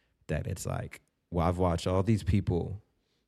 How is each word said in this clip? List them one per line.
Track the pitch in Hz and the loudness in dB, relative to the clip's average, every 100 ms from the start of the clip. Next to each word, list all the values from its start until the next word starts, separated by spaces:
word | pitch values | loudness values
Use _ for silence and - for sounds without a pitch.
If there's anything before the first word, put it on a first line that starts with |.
| _ _ - | _ _ -6
that | 76 - | -4 -4
it's | - - | -6 -4
like, | 50 - - _ _ _ | -6 -6 -14 _ _ _
well, | 87 82 | 0 2
I've | 87 | 2
watched | 90 85 - | 2 2 0
all | 92 | 0
these | 95 107 | 2 2
people | - 104 92 90 - 95 - _ _ _ | 4 2 2 0 -2 -8 -12 _ _ _